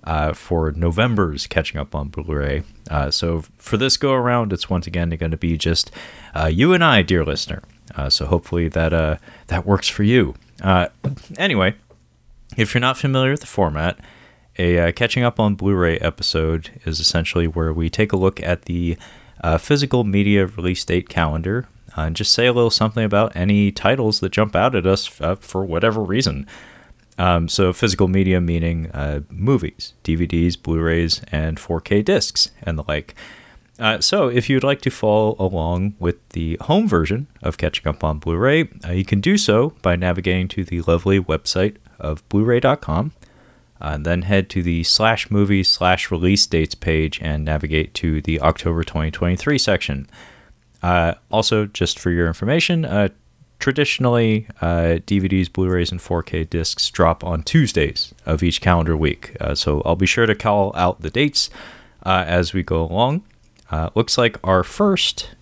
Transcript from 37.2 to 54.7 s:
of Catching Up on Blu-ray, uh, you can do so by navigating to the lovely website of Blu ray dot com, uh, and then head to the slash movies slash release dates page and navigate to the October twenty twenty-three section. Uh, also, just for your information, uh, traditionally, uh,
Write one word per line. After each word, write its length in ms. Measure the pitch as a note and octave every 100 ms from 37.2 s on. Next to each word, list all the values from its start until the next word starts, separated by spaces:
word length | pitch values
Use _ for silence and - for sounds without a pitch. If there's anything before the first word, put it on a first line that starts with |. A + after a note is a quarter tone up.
| C#3+ -
of 160 | - -
Catching 300 | D#2+ - -
Up 160 | D2+
on 160 | D#2 D2+
Blu-ray, 480 | D#2+ E2+ B2 D#3 D#3 - D#2+
uh, 60 |
you 140 | F2+ F#2+
can 160 | G2+
do 160 | B2 G#3
so 320 | - G#2+ C#3 -
by 140 | F#2+ F2
navigating 540 | F2+ F2 F2+ F2+ F#2
to 160 | - F2+
the 160 | E2+
lovely 400 | E2 E2+ G2 G2
website 560 | F2 D#2 - F#2 G2+ G#2 - _
of 280 | D2+ D2+ _
Blu 160 | G2+
ray 160 | A2 A#2+
dot 220 | B2+ C#3+
com, 320 | - D#3+ D#3 - - _ - _ _ _
uh, 100 | D#2
and 120 | D2 D2+
then 160 | F2
head 260 | F2 G2 F2+
to 140 | G2
the 220 | F2 E2+
slash 480 | E2 - A2 A2+ -
movies 360 | G2+ G2+ G2 F#2
slash 440 | - F2+ F#2 -
release 340 | E2+ F2+ G2+ -
dates 300 | E2 D#2+ -
page 440 | E2 D#2+ D#2 -
and 240 | D#2 D2+
navigate 520 | D2+ D2+ D2+ D#2 D#2+ -
to 260 | E2+ D#2
the 180 | D2 D#2+
October 440 | D#2 - - E2
twenty 260 | E2 D#2+ D#2
twenty-three 480 | - F2 F2+ - C#3+
section. 500 | - F#2+ - C#2 C2+ - - - _ _ _ _
Uh, 320 | F2 F2+ E2+ - _
also, 340 | A2 A2 G#2+ G#2
just 320 | - F2+ -
for 140 | F#2
your 160 | E2+ E2+
information, 580 | E2 G2+ D#3 - E3+ D#3+
uh, 220 | G2 G2 - _ _ - _
traditionally, 880 | - C3+ C#3+ - B2+ A#2+ A2+ G#2+ G#2+ -
uh, 380 | F2